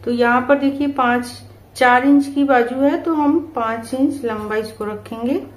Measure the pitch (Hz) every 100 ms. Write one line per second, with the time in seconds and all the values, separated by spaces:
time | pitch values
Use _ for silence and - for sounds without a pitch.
0 | - 240 240 247 247 285 277 277 285 277
1 | 247 247 247 - - - - - 254 247
2 | 269 285 277 277 277 254 240 262 285 320
3 | 339 311 285 320 302 - 226 233 226 262
4 | 277 - 233 214 214 214 220 - 208 208
5 | - 226 240 339 -